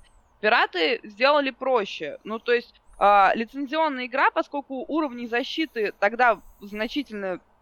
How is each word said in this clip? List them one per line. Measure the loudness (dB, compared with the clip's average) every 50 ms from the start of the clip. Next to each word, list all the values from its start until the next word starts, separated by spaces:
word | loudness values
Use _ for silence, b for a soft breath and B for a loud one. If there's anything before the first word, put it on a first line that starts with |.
| -20 _ _ _ _ _ _ _
пираты | 0 2 2 2 2 0 0 0 0 0 -2 -2 -6
сделали | -10 -6 0 2 4 4 2 2 -2
проще. | -4 -6 -4 -2 0 0 0 -2 -6 -10 -10 -10 -12 -12 -12
Ну, | -10 -10 -6
то | -2 0 0
есть, | 0 -2 -4 _ _ _ -16 -4 2
а, | 4 6 6 6 6 6 4
лицензионная | 2 -2 -6 -6 -8 -8 -4 -2 0 0 0 -2 -4 -8 -6
игра, | -2 0 0 0
поскольку | 2 0 -4 -4 -4 -8 -8 -8 -8 -10 -8 -4
уровни | -2 -2 -2 -2 -4 -8 -8 -4
защиты | -4 -4 -4 -4 -4 -6 -6 -4 -4 -4 -4 -4 -2 0
тогда | 0 0 2 4 4 4 4 2 -2 -16 -20 _
значительно | -18 -12 -8 -6 -6 -4 -4 -6 -6 -6 -8 -8 -6 -6 -6 -8 _ _ _ _